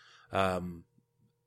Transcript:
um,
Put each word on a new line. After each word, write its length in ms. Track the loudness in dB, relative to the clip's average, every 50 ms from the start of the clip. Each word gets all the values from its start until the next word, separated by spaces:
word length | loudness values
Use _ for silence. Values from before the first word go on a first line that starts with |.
| -20 -20 -20 -20 -12 -4
um, 540 | 0 2 2 2 2 0 -2 -6 -8 -12 -16 _ _ _ _ _ _ _ _ _ _ _ _